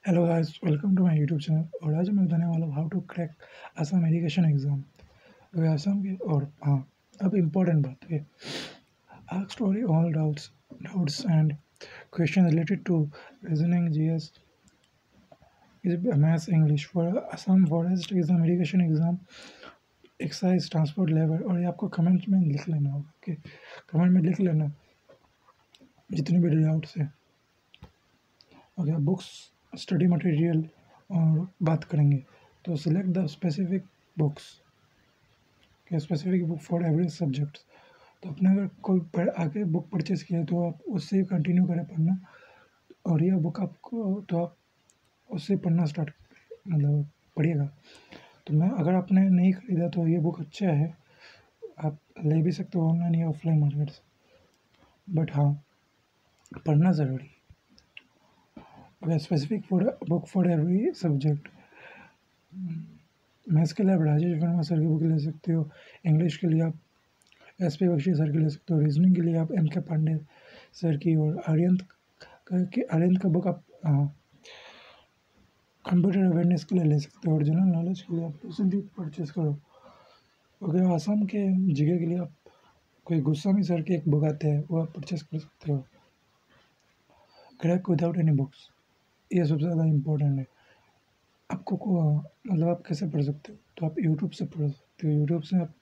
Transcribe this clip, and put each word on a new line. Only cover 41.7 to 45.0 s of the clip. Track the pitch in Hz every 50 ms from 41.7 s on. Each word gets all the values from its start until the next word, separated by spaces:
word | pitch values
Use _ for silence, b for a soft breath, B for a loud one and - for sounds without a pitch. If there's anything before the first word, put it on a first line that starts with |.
| 170 165 160
पढ़ना, | - - 160 160 170 190 185 B B B B B B B B B B B B B _ - _ _
और | 180 165 151 160
यह | 185 190
book | 180 151 180 - -
आपको, | 190 - - _ - - 240 226 220 190 190 208 196 -
तो | 185 170 175
आप | 170 - _ _ _ _ _ _ _ _ _